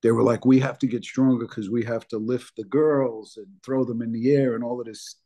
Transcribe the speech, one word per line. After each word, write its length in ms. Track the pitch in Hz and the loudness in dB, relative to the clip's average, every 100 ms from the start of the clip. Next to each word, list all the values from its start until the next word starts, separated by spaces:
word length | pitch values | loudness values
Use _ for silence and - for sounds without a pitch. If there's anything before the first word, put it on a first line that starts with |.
they 100 | 117 | 2
were 100 | 113 | 4
like, 220 | 113 117 | 2 2
We 140 | 127 131 | 4 4
have 180 | 131 120 | 4 -2
to 60 | 131 | -4
get 180 | 117 | -4
stronger 420 | - - 131 127 113 | -6 0 2 2 -2
cause 240 | - 101 | -8 -4
we 140 | 117 | -4
have 220 | 113 113 - | -2 -4 -6
to 100 | 110 | -8
lift 380 | 110 123 - - | -4 -4 -6 -14
the 80 | |
girls 720 | 104 139 156 143 131 113 104 - | -4 2 2 2 0 -4 -14 -18
and 100 | 98 98 | -20 -20
throw 200 | - 131 | -4 -2
them 180 | 123 117 | -2 -2
in 100 | 117 | -4
the 200 | 113 120 | -2 2
air, 200 | 143 135 | 4 4
and 100 | 113 | 0
all 160 | 120 123 | -4 -6
of 60 | 117 | -8
this 300 | 110 - - | -12 -16 -20